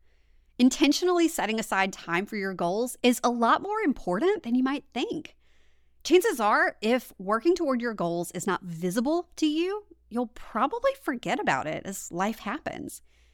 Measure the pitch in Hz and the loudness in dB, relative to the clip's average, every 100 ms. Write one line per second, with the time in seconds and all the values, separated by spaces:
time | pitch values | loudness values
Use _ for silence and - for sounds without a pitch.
0 | _ _ _ _ _ - 247 - 339 294 | _ _ _ _ _ 2 2 4 2 4
1 | 359 349 330 - 202 220 220 196 190 - | 2 4 2 0 -2 -2 -2 0 0 -2
2 | - 170 202 214 196 180 175 202 247 - | -4 -2 -2 -4 -6 -2 -2 -2 -4 2
3 | 247 240 247 240 226 311 381 427 392 - | 2 2 0 2 2 2 0 -2 0 -2
4 | - 180 349 427 233 247 262 285 - 233 | -2 0 2 0 0 0 0 -2 -6 -6
5 | 392 330 - _ _ _ _ _ _ _ | -6 -6 -10 _ _ _ _ _ _ _
6 | - 359 453 277 208 262 339 - 214 247 | 4 6 6 2 2 4 2 0 0 0
7 | - - 185 220 330 359 311 254 240 214 | -2 -12 -2 2 2 2 2 0 -2 -2
8 | 175 170 175 185 190 180 185 165 180 202 | -2 -2 -4 -4 -2 -2 -4 -4 -2 0
9 | 247 339 349 - 311 302 359 415 415 - | 0 0 -2 -2 0 0 -2 -4 -8 -20
10 | _ 226 240 - - 214 269 466 539 539 | _ -6 -6 -8 -8 -2 -2 0 -2 -2
11 | - 247 165 247 302 135 147 156 - 196 | -6 -4 -4 -2 0 0 -2 -6 -8 -12
12 | - 170 196 220 208 294 - - - - | -8 -4 -4 -4 -8 -8 -8 -10 -12 -14
13 | _ _ _ | _ _ _